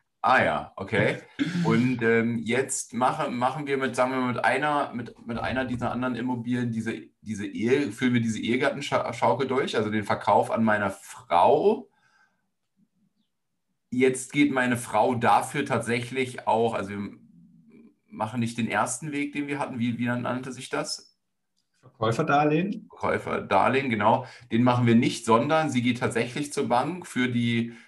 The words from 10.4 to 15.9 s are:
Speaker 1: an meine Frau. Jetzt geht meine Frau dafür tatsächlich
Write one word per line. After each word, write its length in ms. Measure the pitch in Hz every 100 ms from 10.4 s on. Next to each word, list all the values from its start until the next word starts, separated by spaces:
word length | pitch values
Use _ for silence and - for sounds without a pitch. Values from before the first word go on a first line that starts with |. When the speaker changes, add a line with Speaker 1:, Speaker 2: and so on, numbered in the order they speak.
| -
Speaker 1:
an 140 | -
meine 260 | 110 104 101
Frau. 1000 | - - - - 85 98 151 185 226 - _ _ _ _ _ _ _ _ _ _ _ _ _ _ _ _ _ _ _ -
Jetzt 420 | 127 131 127 -
geht 180 | 143 143
meine 280 | 131 123 120
Frau 360 | - 107 123
dafür 520 | 117 117 107 - 147 135
tatsächlich 800 | 123 95